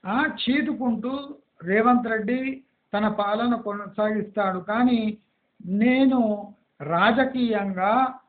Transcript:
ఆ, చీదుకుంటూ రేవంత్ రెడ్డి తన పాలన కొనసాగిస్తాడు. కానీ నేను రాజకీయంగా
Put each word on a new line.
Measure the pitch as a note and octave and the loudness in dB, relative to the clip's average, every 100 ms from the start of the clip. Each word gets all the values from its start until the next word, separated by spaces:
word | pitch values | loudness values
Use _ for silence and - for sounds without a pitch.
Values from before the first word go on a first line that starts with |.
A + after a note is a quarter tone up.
ఆ, | F#3+ A#3 D4+ - | -2 -2 -2 -2
చీదుకుంటూ | - C#4 D4+ C#4 B3 A3 B3 C4+ C#4 - _ _ | -2 0 0 -2 -2 -2 -4 -8 -10 -18 _ _
రేవంత్ | E3+ G3+ A#3 B3 A#3 | -2 2 4 4 2
రెడ్డి | A3 G#3 B3+ C4 C4+ _ _ _ | -4 -2 -2 -4 -8 _ _ _
తన | G3+ G#3 | -2 -2
పాలన | G#3 G3+ G#3+ A#3+ A#3 | 0 -2 0 0 -2
కొనసాగిస్తాడు. | G#3 G3+ G3 G3 G#3+ G#3+ G#3 A3 F#3+ F#3 | -4 -8 -8 -4 -2 -2 -4 -2 -2 -2
కానీ | F3+ A3 B3 A#3 G#3+ G#3+ _ _ _ _ F3 G3+ | -4 0 2 2 -2 -6 _ _ _ _ -4 2
నేను | A#3+ B3+ C4+ B3 A3 G3+ G3+ - _ _ | 4 6 4 4 2 0 -6 -18 _ _
రాజకీయంగా | C#3+ E3+ G#3 A#3 C4 C4 A#3+ G#3+ G3 F#3 F#3+ A#3 C4 - | -2 2 4 4 2 0 0 0 -2 0 2 2 2 -2